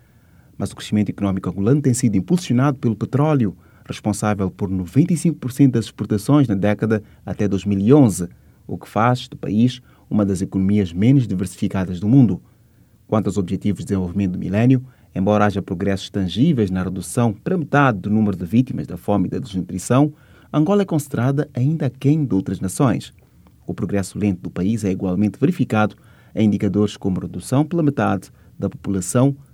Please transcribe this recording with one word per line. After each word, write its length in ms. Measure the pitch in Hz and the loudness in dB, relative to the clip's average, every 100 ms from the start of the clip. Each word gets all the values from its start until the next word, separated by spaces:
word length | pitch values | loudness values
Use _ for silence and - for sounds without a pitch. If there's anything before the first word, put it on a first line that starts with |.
| _ _ _ _ _ - | _ _ _ _ _ -8
Mas 140 | 98 | -8
o 20 | - | -8
crescimento 340 | - 107 104 | -2 0 0
econômico 400 | - 101 95 92 | -2 -2 -2 -4
angolano 320 | 90 101 147 | -2 2 2
tem 120 | 131 | 2
sido 240 | 123 120 98 | 2 2 0
impulsionado 600 | 90 175 - 120 143 127 | 0 -2 0 0 2 0
pelo 180 | 120 104 | -2 -2
petróleo, 600 | 107 131 156 147 107 - _ _ - | -2 0 2 2 0 -4 _ _ -16
responsável 680 | - 107 101 107 101 95 | -6 -4 -2 -2 0 -2
por 180 | - 98 | -4 -4
noventa 440 | 95 87 135 175 | -4 -2 2 2
e 40 | 165 | 2
cinco 220 | 170 147 | -2 -2
por 140 | 127 | -6
cento 220 | - 139 117 | 2 4 4
das 100 | 110 | -2
exportações 640 | - 104 107 - 143 117 | -6 -4 -2 2 4 4
na 60 | 98 | 2
década 460 | 101 104 110 110 - - - | 0 0 0 0 -4 -16 -10
até 220 | 98 104 | -4 -2
dois 160 | 98 | -2
mil 160 | 101 98 | 0 0
e 140 | 101 | 6
onze, 340 | 147 123 87 87 - _ _ - | 6 6 4 -8 -12 _ _ -14
o 100 | - | -14
que 100 | - | -6
faz 400 | 101 117 127 - | 0 2 0 -4
do 80 | - | -12
país 460 | - 104 123 - _ _ - | -4 0 0 0 _ _ -4
uma 160 | 107 101 | 0 0
das 160 | 92 | 0
economias 520 | 92 98 95 104 90 | -2 -2 0 0 0
menos 340 | 85 113 143 110 | 0 4 4 2
diversificadas 720 | 92 95 - 101 95 90 87 | -4 -6 -4 -4 -2 -4 -4
do 80 | 104 | 4
mundo. 340 | 139 113 87 - _ _ _ _ _ - | 6 6 2 -8 _ _ _ _ _ -2
Quanto 200 | 110 101 | -2 0
aos 100 | 98 | -2
Objetivos 420 | 90 95 104 92 | -4 -4 -4 -4
de 60 | 87 | -4
Desenvolvimento 480 | 98 90 90 98 | -4 -4 -2 -2
do 60 | 92 | -4
Milénio, 460 | 87 101 120 131 127 _ _ - | -2 2 4 2 -2 _ _ -4
embora 300 | 95 104 104 | 2 4 2
haja 160 | 95 | 0
progressos 480 | - 90 98 98 - | -6 -4 -2 -4 -4
tangíveis 600 | 101 92 92 156 135 98 | -4 -4 0 2 2 0
na 140 | 92 | 0
redução 500 | 92 92 - - 117 | -4 -6 -6 -2 0
para 240 | 101 - 185 | -2 -4 -4
metade 420 | 143 139 135 101 | 0 2 2 2
do 100 | 101 | 0
número 280 | 107 104 87 | 0 0 -2
de 80 | 87 | 0
vítimas 420 | 113 127 90 78 | 0 0 -4 -8
da 100 | 87 | -8
fome 300 | - 101 92 | -2 0 0
e 40 | |
da 80 | 76 | -4
desnutrição, 720 | - 92 - 92 - 123 147 147 _ - - | -6 -8 -6 -8 0 2 2 -2 _ -20 -6
Angola 300 | 147 156 202 | 0 2 2
é 20 | 196 | 0
considerada 640 | 160 - - 123 139 147 | -2 -4 -4 -2 -2 -4
ainda 340 | - 131 160 135 | -2 -2 0 -4
aquém 360 | - 135 156 | -2 0 2
de 120 | 135 95 | 2 -2
outras 240 | 92 92 | -2 -6
nações. 540 | 92 - 139 92 - _ _ _ - _ - | -6 0 0 0 -6 _ _ _ -20 _ -12
O 80 | |
progresso 440 | - 90 101 95 - | -8 -4 -4 -4 -2
lento 240 | 104 90 | -2 -2
do 100 | 90 | -6
país 320 | 90 92 113 101 | -4 -2 0 -2
é 60 | |
igualmente 480 | 92 95 90 104 - | -2 -2 0 0 2
verificado 560 | 160 175 123 107 107 - - - - - | 0 0 0 0 0 -4 -20 -20 -12 0
em 100 | 107 | 0
indicadores 500 | 101 104 95 104 - | 2 0 0 0 -2
como 240 | 98 90 | -4 -4
redução 460 | 90 85 - 127 151 | -6 -10 -2 0 0
pela 180 | 170 | 0
metade 460 | 151 135 101 98 - - - - | 0 2 0 0 -6 -20 -20 -6
da 120 | 98 | -6
população 640 | - - 95 90 123 139 139 - | -6 -6 -4 -2 2 2 0 -12